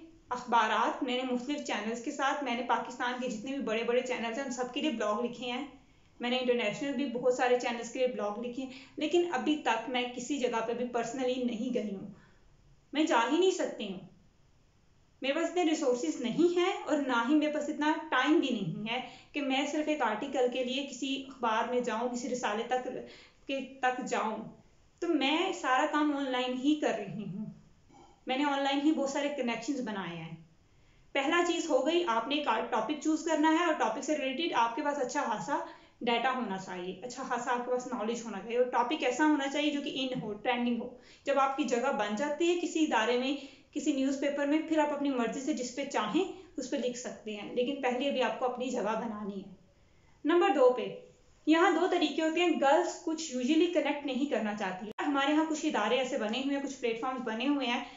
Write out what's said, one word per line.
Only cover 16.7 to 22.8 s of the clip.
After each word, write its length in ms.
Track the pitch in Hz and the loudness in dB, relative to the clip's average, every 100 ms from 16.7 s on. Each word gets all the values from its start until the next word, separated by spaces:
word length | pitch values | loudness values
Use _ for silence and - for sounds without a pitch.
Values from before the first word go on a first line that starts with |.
| 392 | 0
और 240 | - 294 262 | 0 0 2
ना 160 | 233 | 2
ही 120 | 233 | 4
मेरे 180 | 302 302 | 4 4
पास 160 | 294 - | 0 -2
इतना 400 | 294 302 311 - | 0 0 0 0
time 300 | 254 277 320 | 2 4 4
भी 80 | 311 | 4
नहीं 380 | 220 160 208 214 | 0 -2 -4 -4
है 220 | 247 247 - - | -4 -6 -12 -10
कि 60 | - | -4
मैं 260 | 269 269 294 | 0 0 0
सिर्फ 220 | 320 302 | 0 0
एक 140 | 302 | 0
article 460 | 233 220 285 277 247 | 0 -2 -2 0 2
के 160 | 247 | 2
लिए 200 | 247 262 | -2 -2
किसी 420 | 277 - 269 277 - | -4 -6 -4 -4 -6
अखबार 400 | - 233 220 233 | -4 0 0 0
में 120 | 247 | 0
जाऊँ, 260 | 208 220 247 | 0 0 -2
किसी 180 | 240 269 | -4 -4
रिसाले 340 | 240 233 208 | -2 -2 -2
तक 460 | 233 254 | 0 -2